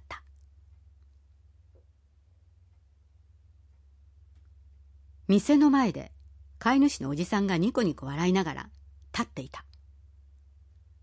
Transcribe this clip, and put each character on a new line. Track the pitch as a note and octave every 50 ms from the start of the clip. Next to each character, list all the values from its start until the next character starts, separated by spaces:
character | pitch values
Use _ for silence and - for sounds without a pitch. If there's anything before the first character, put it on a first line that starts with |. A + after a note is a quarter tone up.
| - -
た。 | - - - - - - - - - - - - - - - - - - - - - - _ _ _ _ - - - - - _ - - _ _ _ _ _ _ _ _ _ _ _ _ _ _ _ _ _ _ _ _ _ _ _ _ _ _ _ - - - - - _ - - - - - - - - - - - - - - - - - - - - - - - - - - - - - - - - - - - - -
店 | G3 G3+ - - D4 C#4+
の | D4+ D4
前 | C4+ C4+ C4 G3
で | - C3+ - - - - - - - - - - - -
飼 | - A3+ C4
い | C#4
主 | C#4 C#4+ - - -
の | C3+
お | C#3+
じ | D3 F3+
さ | - A3 G3+
ん | G3+ G3
が | F#3 D#3+
ニ | F3 A#3 -
コ | C4 A3+
ニ | E3+ C#3
コ | - -
笑 | C3+ C#3 D#3 E3+ F3+
い | F#3
な | G3 F3+
が | D#3+ C3
ら | C3 - - - - - - - - - - -
立 | - A#3+
っ |
て | - - -
い | B2+ C3+
た。 | - - - - - - - - - - - - - - - - - - - - - - - - - - - - - -